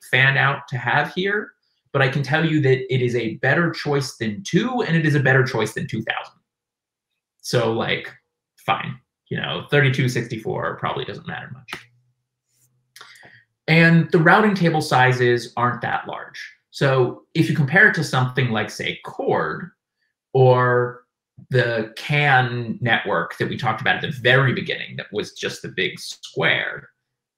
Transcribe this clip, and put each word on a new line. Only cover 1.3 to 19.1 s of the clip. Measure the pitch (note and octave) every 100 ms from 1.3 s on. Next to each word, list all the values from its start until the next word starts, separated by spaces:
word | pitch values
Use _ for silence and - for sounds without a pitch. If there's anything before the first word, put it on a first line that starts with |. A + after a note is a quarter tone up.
| G#3 A#3 _ _ _ _
but | C3+
I | C3
can | C#3+
tell | C3 D#3 D#3+
you | D3+
that | C3 C3 -
it | C3
is | B2 A#2+
a | A2 G#2+
better | C3 D#3+ E3
choice | - D3 C#3+ C3+ -
than | A2 G2
two, | - F3+ B3 B3 -
and | E3
it | D3+
is | D3
a |
better | C3 C3
choice | B2 A2+ G#2+
than | - -
two | A2
thousand. | - - - _ _ _ _ _ _ _ _ _ _ _
So, | - B2 A2+
like, | A2+ G2+ - - - _ _ _ _
fine. | - - - - _ _ -
You | G#2+
know, | - E2+ -
thirty-two | D3 C3+ B2 B2+
sixty-four | B2 - G#2+ - F#2 D#2 -
probably | E2 - -
doesn't | - -
matter | E2 -
much. | B2 - - - _ _ _ _ _ _ _ _ _ _ - - - - - _ _ -
And | E3 E3 E3 D#3
the | F3+
routing | E3+ G3+ G#3+ F#3+
table | E3+ D3+
sizes | D3 C#3+ B2+ B2 B2 A#2+ - -
aren't | A#2+ A#2
that | - - -
large. | - - - - - _
So | - C#3 C3 A#2+ - _
if | E3 D#3
you | D3+
compare | C3+ G3 G#3
it | F#3+
to |
something | C3+ C3 B2+ - B2
like, | A2 G#2+
say, | - F2+ F2
Cord | -